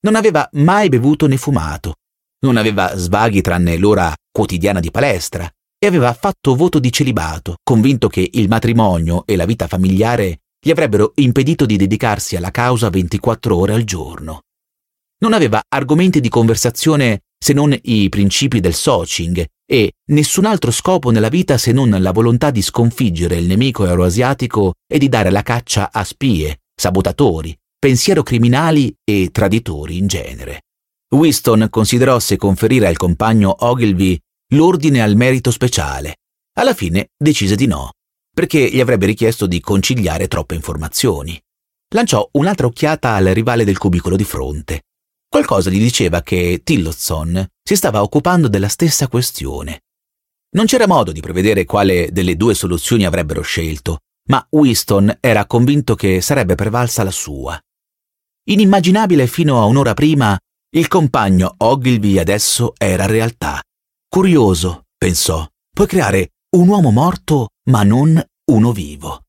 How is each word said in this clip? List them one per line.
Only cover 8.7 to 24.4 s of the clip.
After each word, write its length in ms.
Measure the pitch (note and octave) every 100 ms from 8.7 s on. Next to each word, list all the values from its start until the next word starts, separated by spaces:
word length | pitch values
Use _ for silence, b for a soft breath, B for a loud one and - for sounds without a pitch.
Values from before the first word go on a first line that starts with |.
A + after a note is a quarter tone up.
| A#2 G#2+ F2 E2 E2+ -
e 80 | F#2+
la 100 | E2+
vita 220 | A#2 F2
familiare 720 | F2+ F#2 F#2+ A2 A#2+ G2 D#2+ _ _
gli 120 | C#3+
avrebbero 400 | E3 C#3+ G#2 G#2+ -
impedito 500 | C3 B2+ C3+ E3 B2
di 100 | G#2
dedicarsi 580 | G2 A2 A#2+ G#2 - F2+
alla 140 | F2+
causa 400 | - B2 A#2 A2
ventiquattro 680 | F#2+ F2 G2 - A2+ - F2
ore 180 | G2
al 100 | G#2+
giorno. 580 | A2 F2+ C2+ D#2+ D#2 D#2 _ _ _ _ _ _ _ _
Non 140 | A3
aveva 260 | A3 C3+ G#2+ -
argomenti 520 | C#3 C3 D3+ F#3 D#3
di 100 | A#2+
conversazione 920 | A#2 A2+ A2+ B2 - D#3+ D3+ B2+ G2+ _ _
se 120 | -
non 240 | C#3 D3 B2+
i 240 | - A2 G2
principi 500 | G#2 G2 - C3+ A#2
del 160 | F2+ E2
Socing 680 | - A2 - - E2 F2 D#2+ _ _
e 280 | B2 G2+ - -
nessun 340 | D3 D3 - G#3
altro 240 | G3+ A#2
scopo 400 | - - F#3 B2+
nella 180 | A2+ A2
vita 300 | D#3+ F3+ C3
se 140 | -
non 180 | B2+ B2+
la 220 | G2 F#2+
volontà 400 | F#2+ A#2 A#2+ D3+
di 100 | A#2
sconfiggere 720 | F#2 - A#2 - A#2+ E2 F2 F2
il 100 | F2
nemico 400 | G2 C3 A#2+ F#2
euroasiatico 880 | F2 F2+ F#2+ B2 C#3